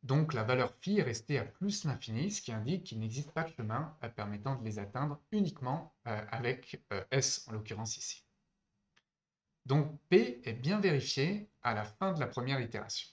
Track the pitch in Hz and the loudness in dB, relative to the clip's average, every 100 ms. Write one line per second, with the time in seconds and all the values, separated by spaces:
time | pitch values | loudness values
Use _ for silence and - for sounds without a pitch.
0 | 127 139 156 117 110 127 147 - - 208 | 4 4 4 2 2 4 2 -2 2 2
1 | 127 110 - 139 107 - 196 202 156 117 | 4 -2 0 0 0 -4 -2 0 -2 -2
2 | - 110 180 208 - 113 110 185 - 110 | -2 -2 0 -2 -4 -4 0 -2 -2 -4
3 | 110 120 147 - 160 - 110 117 156 - | -4 -4 -4 -4 -4 -4 -4 -2 -4 -8
4 | 117 - 104 104 104 131 110 104 101 123 | -10 -6 -6 -4 -4 -4 -4 -4 -6 -2
5 | 147 143 _ 214 185 - 123 156 - _ | -2 -4 _ 0 0 0 -2 -2 -4 _
6 | 120 107 107 113 - - - - _ 98 | -6 -6 -4 -2 0 -2 -6 -14 _ -6
7 | 92 135 131 - - 110 110 107 113 - | 0 2 2 -2 -4 -8 -6 -6 -6 -6
8 | - - _ _ _ _ _ _ _ _ | -8 -12 _ _ _ _ _ _ _ _
9 | _ _ _ _ _ _ - 143 147 - | _ _ _ _ _ _ 2 4 4 -4
10 | _ 185 233 - - 113 131 208 196 147 | _ 6 6 -2 -6 -2 0 4 4 4
11 | 110 - 147 208 208 _ 123 107 107 - | 2 2 2 0 -6 _ 0 0 -2 -2
12 | 190 170 131 - 127 139 113 110 - - | 0 0 -2 -2 0 0 -2 -4 -6 -8
13 | - | -8